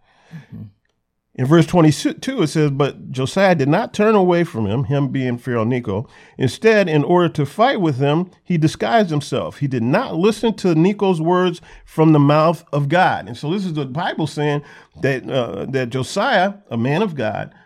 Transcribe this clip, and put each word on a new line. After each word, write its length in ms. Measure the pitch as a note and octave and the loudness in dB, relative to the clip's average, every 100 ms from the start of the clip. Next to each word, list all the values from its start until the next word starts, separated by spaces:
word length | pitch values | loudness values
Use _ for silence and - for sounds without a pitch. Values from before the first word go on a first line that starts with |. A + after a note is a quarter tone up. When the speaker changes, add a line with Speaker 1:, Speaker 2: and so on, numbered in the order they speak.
| _ _ _ | _ _ _
Speaker 1:
Mm-hmm. 300 | D#3+ - A2+ G#2 _ _ _ _ _ _ - | -20 -18 -18 -18 _ _ _ _ _ _ -4
Speaker 2:
In 80 | B2+ | 4
verse 200 | E3+ D#3+ | 4 4
twenty-two, 800 | F3+ D#3 C#3+ D4 - - C4 | 4 4 2 -2 -6 -6 -2
it 40 | D3+ | -2
says, 240 | D#3+ D3 | 0 0
"But 400 | C#3 C#3 - - | 0 -2 -4 -10
Josiah 440 | C3 F3+ G3 G3 E3+ | -6 -4 0 2 2
did 120 | C#3 | 2
not 260 | E3+ B3 | 0 -2
turn 220 | - G#3+ G#3+ | 0 2 4
away 300 | F3+ F3 E3+ | 4 2 0
from 220 | A2+ G#2 | -4 -4
him," 180 | A2+ C3+ | -2 -2
him 240 | C#3+ C3+ | -2 -2
being 280 | C3+ B2+ A#2+ | -2 -4 -4
Pharaoh 280 | B2+ A#2+ A2 | -4 -2 0
Necho. 420 | B2 A#2+ G2 C3+ - - - | -2 -2 -4 -6 -14 -16 -4
"Instead, 500 | C3 - A3 G#3+ F#3 | -4 0 2 2 2
in 160 | D3+ | 2
order 240 | C3+ F3 E3+ | 2 2 2
to 180 | - C#3 | 0 -4
fight 360 | - B3 B3+ | 0 0 2
with 160 | E3 B2+ | -2 0
him, 340 | C#3+ D3+ F#3 _ | 0 0 -2 _
he 160 | - F3 | -4 0
disguised 520 | D#3 - G#3+ A#3 F#3+ | 0 0 0 2 2
himself. 480 | D3 C#3+ C3 D#2+ - | -2 -4 -4 -4 -4
He 100 | C#3 | -4
did 160 | B2+ | -2
not 320 | A2+ F3+ C4 E3 | 0 0 -2 0
listen 380 | G3+ A3 A#3 - | 0 0 -2 -2
to 200 | F#3+ D#3+ | 0 2
Necho's 440 | F3+ G#3 G3 E3+ | 2 2 0 0
words 400 | E3 F3+ F3+ E3+ - - | 0 0 0 -4 -12 -20
from 300 | - - D#3+ | -8 2 4
the 60 | D3+ | 6
mouth 440 | C#3+ D3+ D#3+ E3 - | 6 4 4 0 -4
of 160 | C#3+ C#3+ | -4 0
God." 400 | F3 E3+ A#2 F#2+ | 2 2 0 -6
And 80 | A#2+ | -10
so 160 | D3 | -6
this 140 | G3+ F#3 | -4 -4
is 80 | |
the 100 | D3+ | -6
Bible 440 | C3 C3+ G3+ F#4+ D3+ | -6 -6 -6 -4 -6
saying 360 | - D3 D3 - - - - | -2 -2 -2 -6 -20 -20 -4
that, 280 | C3 C3+ - | -2 -2 -4
uh, 360 | C3 A#2 - - | -4 -4 -6 -6
that 240 | C3 B2 | -4 -4
Josiah, 640 | C3 B2+ G3 A#3 G#3+ F#3+ G3+ - | -4 -6 -4 0 2 0 -4 -8
a 60 | A#2 | -4
man 240 | B2 D3+ | -2 0
of 140 | G#3+ D3 | -2 -4
God, 380 | G#2+ G2+ G#2 - | -6 -6 -10 -14